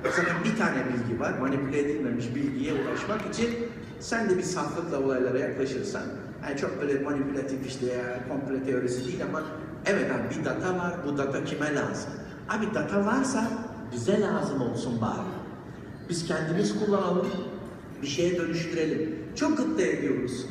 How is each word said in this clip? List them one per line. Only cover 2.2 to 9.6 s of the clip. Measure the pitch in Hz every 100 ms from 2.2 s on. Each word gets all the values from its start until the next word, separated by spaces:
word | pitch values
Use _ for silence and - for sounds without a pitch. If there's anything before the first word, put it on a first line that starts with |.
| 117 143
bilgiye | 135 127 147
ulaşmak | 143 - - - 214 208
için | - 233 233 233 - - -
sen | - 233 208
de | 180
bir |
saflıkla | 160 160 147 165 139 139
olaylara | 135 127 131 131
yaklaşırsan, | 131 123 131 127 - - 135 - - -
yani, | 147 139
çok | - -
böyle | 143 139
manipülatif | 143 143 135 135 131 131 127
işte | - 123
ya, | 123 123 123 127
komplo | 139 139 135 131
teorisi | 127 123 123 -
değil | - -
ama | 156 156 -